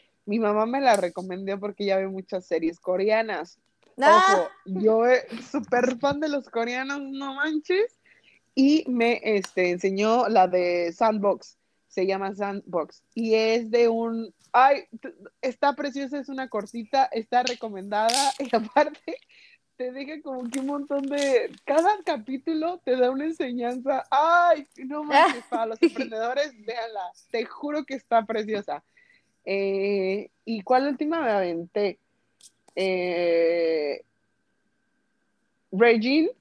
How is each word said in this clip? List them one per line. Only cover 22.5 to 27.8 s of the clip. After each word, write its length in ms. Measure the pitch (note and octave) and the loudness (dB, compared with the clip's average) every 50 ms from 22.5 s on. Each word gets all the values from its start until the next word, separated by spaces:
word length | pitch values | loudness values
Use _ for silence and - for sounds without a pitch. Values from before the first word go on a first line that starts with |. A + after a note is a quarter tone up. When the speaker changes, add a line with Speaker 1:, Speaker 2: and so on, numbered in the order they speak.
| D#4+ D#4 D#4 F4 F#4 F4 _ | -4 -2 -4 -4 -6 -6 _
Speaker 1:
te 120 | C4 B3+ | 0 2
da 140 | B3+ B3 B3 | 2 2 2
una 140 | C4 C4+ D4+ | 2 -2 -4
enseñanza. 800 | D#4+ D#4+ - D4 B3 A#3+ B3 A#3+ A#3+ B3+ B3+ B3+ C4+ C4+ B3+ - - | -6 -4 -6 -6 -6 -4 -4 -4 -4 -6 -4 -4 -2 -2 -2 -2 0
Ay, 560 | B3+ C#4+ D#4 E4 F4 F4 F4 F4 D#4+ D4+ C#4 - _ - C4+ | 2 2 4 4 4 4 6 4 2 2 -2 -8 _ -16 -12
no 160 | B3+ D4 D4+ D4+ | -10 -8 -8 -2
manches, 380 | D4 C#4 D4 E4+ E4+ A#3+ A#3+ - | 4 6 6 6 6 2 -2 -6
Speaker 2:
<laughs> 60 | - | -6
Speaker 1:
para 160 | - A3 A#3 | -4 -4 -4
los 160 | A3+ A3+ - | -4 0 0
emprendedores, 720 | D#4 D#4 - C#4+ - A3+ A3 A3 A3+ A#3+ B3+ C#4+ D4+ D4 A#3+ G#3+ G#3 | 0 0 2 -2 -6 -6 -6 -4 -4 -2 -2 -2 -4 -4 -6 -12 -12
véanla, 460 | A3+ A#3+ A#3 A3+ A3+ G#3+ G3 F3+ F3+ - _ _ _ | -10 -8 -8 -8 -8 -8 -10 -10 -10 -12 _ _ _
te 140 | - A3+ A#3 | -4 -4 -4
juro 400 | - - - D4 D4 D4 D#4 | -6 -10 -10 -8 -6 -6 -6